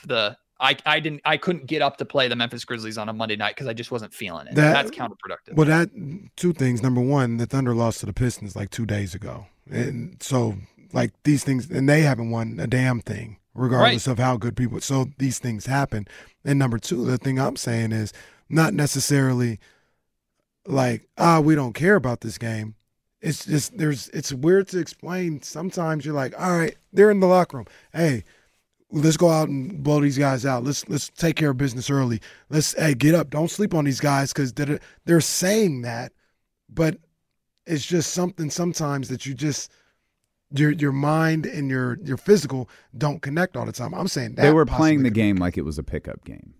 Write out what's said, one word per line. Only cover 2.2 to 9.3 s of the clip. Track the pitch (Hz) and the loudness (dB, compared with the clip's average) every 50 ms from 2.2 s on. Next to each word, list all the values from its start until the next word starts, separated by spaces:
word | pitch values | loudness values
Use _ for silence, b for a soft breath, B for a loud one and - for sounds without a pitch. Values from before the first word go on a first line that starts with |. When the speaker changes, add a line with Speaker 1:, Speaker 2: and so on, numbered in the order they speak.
| 131 123 | 0 0
Speaker 1:
the | 120 | 0
Memphis | 120 120 120 123 117 - | -2 -2 -4 -4 -10 -10
Grizzlies | - 123 113 110 113 107 113 | -8 -8 -8 -8 -8 -8 -8
on | 107 110 | -8 -8
a | 110 | -6
Monday | 107 113 110 104 | -6 -4 -4 -4
night | 104 107 107 - | -2 -2 -4 -4
'cause | - 139 123 | -4 -8 -8
I | 113 | -8
just | 113 120 - | -8 -8 -8
wasn't | 127 117 107 98 - | -8 -8 -8 -10 -14
feeling | - 110 95 85 76 69 - | -14 -12 -12 -12 -12 -12 -2
it. | 131 | 2
Speaker 2:
That, | 143 151 151 139 | 4 4 4 4
Speaker 1:
That's | 143 139 - | 4 2 -2
counterproductive. | - - 123 113 - - - 95 87 - _ - - | -6 -8 -10 -10 -10 -12 -12 -12 -12 -12 _ -4 2
Speaker 2:
well, | 151 156 147 | 2 4 4
that, | 156 165 170 - - 117 - 139 156 196 - - _ | 4 2 2 0 -4 -10 -12 -12 -12 -14 -16 -18 _
two | - 180 180 165 | -2 -2 -2 0
things. | - 135 127 123 113 120 | 0 0 0 0 0 0
Number | 131 127 123 | 0 2 2
one, | 123 131 143 143 127 117 117 117 | 2 2 2 2 2 0 0 -2
the | 120 - | -4 -2
Thunder | - 135 135 123 117 | -2 -2 0 0 0
lost | 117 117 113 107 - | 0 0 0 -2 -4
to | - | -8
the | 101 98 | -8 -4
Pistons, | - 127 120 - - 107 101 90 | -2 -2 -2 -2 -4 -10 -12 -10
like, | - 101 95 | -8 -10 -8
two | - - 113 | -6 -6 -4
days | 101 104 104 101 92 80 | -2 -2 -2 -4 -6 -8
ago. | - 98 - | -10 -12 -12